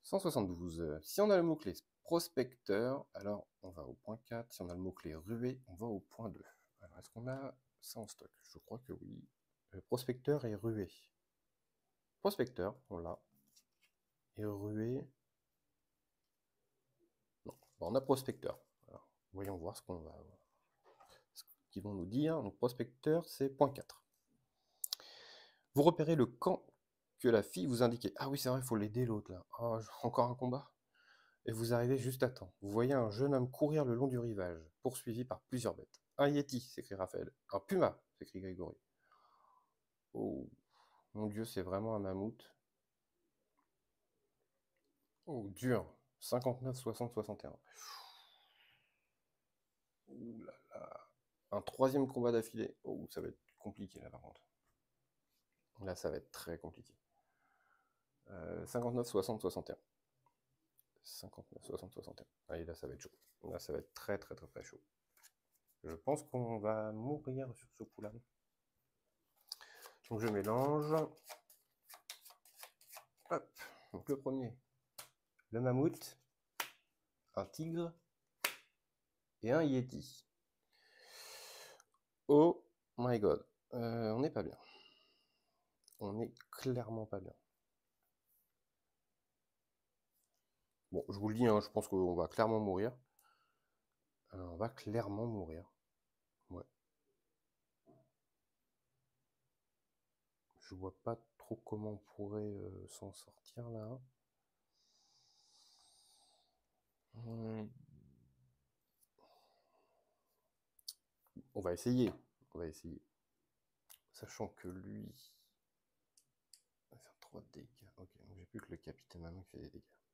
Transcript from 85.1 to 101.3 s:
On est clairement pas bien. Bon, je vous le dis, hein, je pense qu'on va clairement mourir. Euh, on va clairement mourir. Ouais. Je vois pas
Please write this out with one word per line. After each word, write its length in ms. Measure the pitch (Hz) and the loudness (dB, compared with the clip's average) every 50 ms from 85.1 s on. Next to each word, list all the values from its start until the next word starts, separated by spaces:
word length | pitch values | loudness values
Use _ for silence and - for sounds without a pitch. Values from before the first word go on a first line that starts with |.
| _ _ _ _ _ _ _ _ _ _ _ _ _ _ _ - - _ | _ _ _ _ _ _ _ _ _ _ _ _ _ _ _ -20 -16 _
On 200 | - 101 98 110 | -8 -6 -4 -4
est 120 | 117 - - - - _ | -4 -6 -8 -14 -18 _
clairement 560 | - - - 131 123 123 117 107 113 113 110 | -12 -4 -2 -2 0 0 -2 -4 -4 -6 -6
pas 140 | 107 - 98 | -6 -6 -8
bien. 140 | 95 87 - _ _ _ _ _ _ _ _ _ _ _ _ _ _ _ _ _ _ _ _ _ _ _ _ _ _ _ _ _ _ _ _ _ _ _ _ _ _ _ _ _ _ _ _ _ _ _ _ _ _ _ _ _ _ _ _ _ _ _ _ _ _ _ _ _ _ _ _ _ _ _ - | -8 -10 -16 _ _ _ _ _ _ _ _ _ _ _ _ _ _ _ _ _ _ _ _ _ _ _ _ _ _ _ _ _ _ _ _ _ _ _ _ _ _ _ _ _ _ _ _ _ _ _ _ _ _ _ _ _ _ _ _ _ _ _ _ _ _ _ _ _ _ _ _ _ _ _ -2
Bon, 120 | 90 - - | -2 -2 -2
je 100 | 98 98 | -4 -2
vous 100 | 104 107 | 0 0
le 60 | 107 | 4
dis, 120 | 113 123 | 6 8
hein, 140 | 117 107 104 | 10 10 8
je 80 | 104 - | 6 4
pense 200 | - 110 104 - | 0 -2 0 2
qu'on 260 | - 95 92 90 87 | 4 4 4 4 4
va 140 | 85 85 - | 4 2 0
clairement 320 | - - 113 110 113 110 | 4 4 6 6 6 4
mourir. 360 | 107 101 95 92 101 120 127 131 _ _ _ _ - - _ _ _ _ _ _ _ _ _ _ _ _ _ _ _ _ _ _ _ _ - | 4 2 2 2 2 0 -2 -6 _ _ _ _ -20 -20 _ _ _ _ _ _ _ _ _ _ _ _ _ _ _ _ _ _ _ _ -12
Euh, 80 | 95 90 | -10 -10
on 100 | 87 85 | -8 -4
va 120 | 85 104 120 | -2 -2 -2
clairement 580 | 127 - - 107 104 117 113 101 101 101 113 | -2 -6 -8 -2 -2 0 0 0 -2 -2 -2
mourir. 440 | 120 113 104 90 80 78 82 90 - _ _ _ _ _ _ _ _ _ _ _ _ _ _ _ _ | -2 -2 -4 -6 -6 -8 -10 -12 -14 _ _ _ _ _ _ _ _ _ _ _ _ _ _ _ _
Ouais. 140 | 90 87 - _ _ _ _ _ _ _ _ _ _ _ _ _ _ _ _ _ _ _ _ _ _ _ _ _ - - _ _ _ _ _ _ _ _ _ _ _ _ _ _ _ _ _ _ _ _ _ _ _ _ _ _ _ _ _ _ _ _ _ _ _ _ _ _ _ _ _ _ _ _ _ _ _ _ _ _ _ _ | -14 -14 -14 _ _ _ _ _ _ _ _ _ _ _ _ _ _ _ _ _ _ _ _ _ _ _ _ _ -20 -20 _ _ _ _ _ _ _ _ _ _ _ _ _ _ _ _ _ _ _ _ _ _ _ _ _ _ _ _ _ _ _ _ _ _ _ _ _ _ _ _ _ _ _ _ _ _ _ _ _ _ _ _
Je 140 | - - 98 | -18 -16 -10
vois 220 | 92 92 92 - _ _ | -6 -6 -6 -8 _ _
pas 140 | 113 117 117 - _ | -4 -4 -4 -6 _